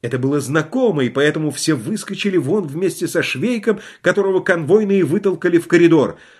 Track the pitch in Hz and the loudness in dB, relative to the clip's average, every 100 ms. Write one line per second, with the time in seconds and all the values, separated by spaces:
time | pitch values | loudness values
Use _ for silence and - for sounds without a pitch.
0 | 120 127 131 147 127 156 156 254 254 156 | -4 -2 0 -2 0 -2 -2 0 0 2
1 | 123 131 147 156 156 147 - 147 110 202 | -2 0 0 0 -4 -4 -2 -2 -2 -8
2 | - 190 202 185 135 208 165 143 185 - | -8 -6 -2 -2 0 -2 -2 -4 -4 -4
3 | 175 175 - 127 196 247 208 208 - - | -4 -2 -2 -2 -2 -2 -2 -4 -6 -4
4 | 170 180 196 185 185 180 143 202 208 196 | 0 0 0 0 0 -2 2 2 4 2
5 | 156 185 196 175 180 175 - 175 170 165 | 2 0 0 -2 0 0 2 4 6 6
6 | 110 - - | 2 -4 -20